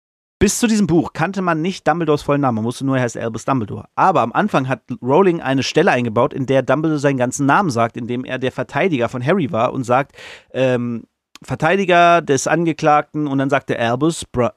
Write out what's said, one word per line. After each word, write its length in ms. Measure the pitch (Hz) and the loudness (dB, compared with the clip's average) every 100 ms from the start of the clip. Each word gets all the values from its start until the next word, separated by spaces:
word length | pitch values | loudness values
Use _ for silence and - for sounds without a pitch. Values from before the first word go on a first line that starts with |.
| _ _ _ - | _ _ _ 0
bis 200 | 202 - | 0 2
zu 80 | 233 | 2
diesem 200 | 220 165 | 2 2
Buch 260 | 165 110 | 2 0
kannte 300 | - 160 190 | -2 -4 -2
man 180 | 185 156 | -2 0
nicht 260 | 175 180 156 | -2 -2 -2
Dumbledores 360 | 165 156 147 | 0 0 0
vollen 180 | - 143 | 0 0
Namen. 160 | 139 110 | 0 0
Man 80 | |
wusste 220 | 117 - 135 | -4 -4 -2
nur, 100 | 131 | 0
er 60 | |
heißt 160 | 120 - | -2 -4
Albus 260 | 113 113 | -8 -6
Dumbledore. 440 | - 135 101 110 - | -4 -2 -4 -10 -8
Aber 280 | - 175 151 | 0 2 2
am 100 | 113 | 0
Anfang 360 | 135 208 151 131 | 0 0 -2 -2
hat 160 | 127 - 120 | -6 -8 -8
Rowling 400 | 120 151 196 165 | 0 4 4 2
eine 200 | 131 135 | -2 -2
Stelle 280 | - 156 185 | 0 0 2
eingebaut, 420 | 135 120 113 135 | 0 0 0 0
in 140 | - 127 | -2 0
der 160 | 135 | 0
Dumbledore 360 | 127 135 160 147 | 2 0 0 0
seinen 200 | 143 131 | 0 0
ganzen 260 | 123 135 | -2 0
Namen 240 | 139 165 185 | 2 2 2
sagt, 300 | 117 113 - | 0 -2 -2
indem 260 | 117 123 | -8 -8
er 140 | 127 127 | -6 -4
der 120 | 123 | -4
Verteidiger 600 | - 120 143 190 131 113 | -4 -6 -2 0 0 -2
von 120 | 127 | -4
Harry 300 | 127 196 131 | -2 0 0
war 220 | 110 123 | 0 -2
und 100 | 131 | -2
sagt, 320 | 117 123 143 - - - _ | 0 0 0 -10 -20 -20 _
ähm, 500 | 123 131 123 120 117 - _ _ - | -2 0 0 -2 -8 -12 _ _ -20
„Verteidiger 800 | - 131 156 196 180 175 170 170 | -10 -2 0 0 2 4 6 4
des 240 | 143 135 - | 2 0 2
Angeklagten“, 800 | 156 165 147 156 147 - 151 147 | 0 0 0 2 2 0 -6 -2
und 100 | 135 | -2
dann 140 | 135 | 0
sagt 180 | 135 - | -2 -2
er 180 | 120 117 | -2 -2
Albus 340 | 127 156 160 | 0 0 -2
Bra-, 300 | - 123 117 | -6 -2 -2